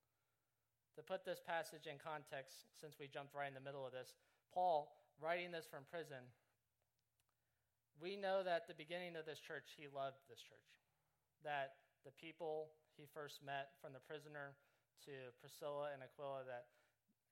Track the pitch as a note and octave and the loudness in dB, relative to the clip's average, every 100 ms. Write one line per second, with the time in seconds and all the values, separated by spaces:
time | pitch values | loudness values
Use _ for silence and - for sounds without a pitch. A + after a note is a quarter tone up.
0 | _ _ _ _ _ _ _ _ _ - | _ _ _ _ _ _ _ _ _ -10
1 | C#3+ F#3+ F#3 E3+ - E3 D#3 D#3 D3+ C#3 | -2 0 0 -2 2 2 2 -4 -6 -6
2 | D#3+ D3+ C#3 C#3 C3 - - - D#3 C#3 | -4 -4 -4 -6 -6 -12 -16 -12 -12 -8
3 | C#3+ D3 C#3 C#3+ C#3 C3 C#3 C#3 C3 B2+ | -6 -6 -4 0 0 -2 -4 -4 -2 -4
4 | B2 - _ _ _ F#3 F3+ D#3 D3+ - | -8 -12 _ _ _ 6 8 8 6 -8
5 | - - D#3 F3 F3 E3 D#3 D3+ C3+ E3+ | -20 -2 4 4 4 -2 -2 -8 -4 -4
6 | D3 C3 B2+ - _ _ _ _ _ _ | -2 -6 -10 -18 _ _ _ _ _ _
7 | _ _ _ _ _ _ _ _ _ D3 | _ _ _ _ _ _ _ _ _ -4
8 | F3 G3+ F#3+ F#3+ F3+ E3 E3 D#3+ D#3 F3 | -2 2 6 8 8 6 4 -6 -2 0
9 | F3+ E3 D#3 C#3+ - D3 - - D3 C#3 | 0 -2 -2 -4 -2 -4 -4 -10 -6 0
10 | C3+ B2+ - A2+ - A2 - - _ _ | 0 0 -14 -16 -16 -18 -20 -20 _ _
11 | _ _ _ _ D3+ C#3+ C3+ - _ _ | _ _ _ _ 2 2 2 -4 _ _
12 | C#3 - D#3+ D#3 E3 D#3 D3+ D3+ _ - | -18 -12 -10 -4 0 0 -2 -8 _ -16
13 | D3 D#3+ C#3+ - C#3 C#3 C#3+ - D3+ C3 | -10 -6 -6 -6 -2 -2 -2 -8 -12 -10
14 | - D3 D3 D3 C#3+ C#3 _ _ _ - | -8 -8 -6 -6 -6 -10 _ _ _ -16
15 | - C3+ B2+ - C#3 - D3+ C#3+ D3 C#3 | -8 -6 -6 -10 -14 -4 0 0 0 -2
16 | B2+ - C#3+ C3+ C3 B2 A#2+ _ _ _ | -6 -4 -2 -2 -2 -4 -6 _ _ _
17 | _ _ _ | _ _ _